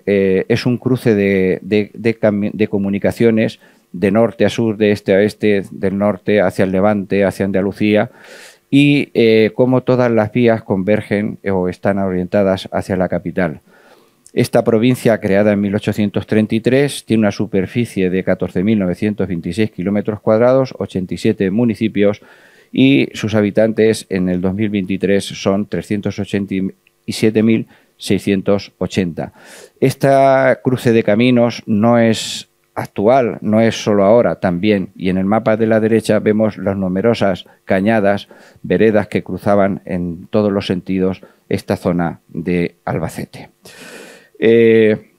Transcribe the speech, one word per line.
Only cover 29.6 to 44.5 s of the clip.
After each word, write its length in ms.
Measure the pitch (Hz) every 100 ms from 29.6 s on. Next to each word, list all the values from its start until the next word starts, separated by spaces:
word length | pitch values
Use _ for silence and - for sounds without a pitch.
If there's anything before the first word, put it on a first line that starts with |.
| - -
Esta 800 | 135 - 139 135 135 135 131 120
cruce 300 | 131 127 123
de 80 | 113
caminos 640 | 107 104 123 120 117 - -
no 320 | 104 117 120
es 480 | 113 107 - - - _ _ -
actual, 640 | - - 104 135 113 76
no 180 | 104 107
es 240 | 113 -
solo 220 | 113 104 98
ahora, 300 | 120 98 82
también, 540 | 98 87 107 101 90 -
y 140 | 92
en 80 | 92
el 80 | 95
mapa 320 | 113 113 110
de 100 | 113
la 140 | 110
derecha 380 | 110 110 - 107
vemos 380 | 107 107 107 87
las 200 | 98 98
numerosas 680 | 95 92 113 110 98 87 - _ -
cañadas, 640 | 95 101 113 98 101 - - - _
veredas 440 | - 92 110 104 95
que 140 | 101
cruzaban 600 | - 92 104 101 98 92
en 440 | - 90 87 85 -
todos 200 | 110 104
los 180 | 98 -
sentidos 540 | 92 - 95 92 92 - _ -
esta 260 | 101 - 98
zona 460 | 95 87 85 - _
de 460 | - 82 87 85 _ -
Albacete. 640 | - 80 - - - - _ - - - - - - _ -
Eh, 680 | 113